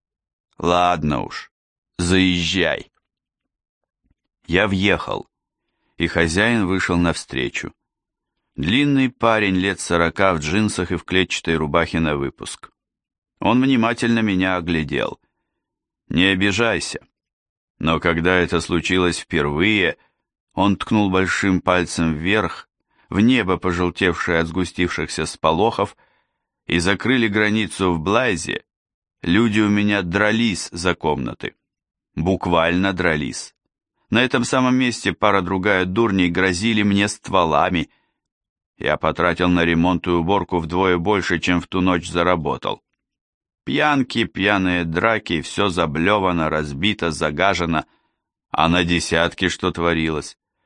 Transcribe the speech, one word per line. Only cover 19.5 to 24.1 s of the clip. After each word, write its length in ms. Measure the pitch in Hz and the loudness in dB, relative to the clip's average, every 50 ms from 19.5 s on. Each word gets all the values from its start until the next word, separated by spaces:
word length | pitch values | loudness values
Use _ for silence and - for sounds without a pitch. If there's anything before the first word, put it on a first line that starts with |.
| 73 76 92 107 107 101 90 82 - - _ _ _ _ _ _ _ _ _ _ - | 0 0 2 2 2 2 0 0 -2 -6 _ _ _ _ _ _ _ _ _ _ -4
он 220 | - 95 101 95 | 0 0 0 0
ткнул 340 | - - - 110 107 104 98 | -2 -2 0 0 2 2 2
большим 520 | 92 92 95 87 - - - 98 92 90 | 2 0 0 0 0 0 0 2 2 2
пальцем 520 | - 92 90 90 87 87 - - 82 80 78 | 2 2 2 2 0 -2 -2 -2 -2 -2 -2
вверх, 560 | 73 80 92 104 107 101 80 - - - _ _ _ _ _ _ _ _ - | -2 -2 0 0 0 0 -2 -6 -10 -18 _ _ _ _ _ _ _ _ -4
в 100 | - 95 | 0 2
небо, 380 | 107 123 127 123 101 92 92 | 4 4 4 4 2 0 -2
пожелтевшее 840 | 85 - 95 87 87 90 87 - - 98 90 | -2 -2 -2 -2 0 -2 -2 -2 0 0 0